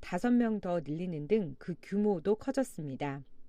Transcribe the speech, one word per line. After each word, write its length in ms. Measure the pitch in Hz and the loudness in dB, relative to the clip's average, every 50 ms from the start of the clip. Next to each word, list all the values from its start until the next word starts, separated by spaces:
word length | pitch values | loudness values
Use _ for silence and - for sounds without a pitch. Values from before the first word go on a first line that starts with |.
다섯 320 | - - 180 180 - 247 | -4 -4 -2 0 2 4
명 280 | 247 240 240 220 220 202 | 4 6 4 4 2 0
더 200 | - 180 175 175 151 | 0 0 0 0 0
늘리는 440 | 143 151 165 180 180 170 147 147 147 | -2 -4 -2 -2 -4 -4 -4 0 2
등 260 | 214 226 190 147 131 | 2 2 2 0 -6
그 200 | - - - - - | -8 -8 -8 -8 -8
규모도 540 | - - 196 202 208 214 202 170 151 196 214 | -6 -2 0 2 2 2 2 2 2 2 0
커졌습니다. 840 | - - - - 180 175 - - - 151 143 131 - 147 143 139 139 135 - - - - | 2 0 -2 0 0 -2 -2 -4 -8 -6 -6 -6 -4 -4 -4 -4 -6 -10 -12 -14 -16 -8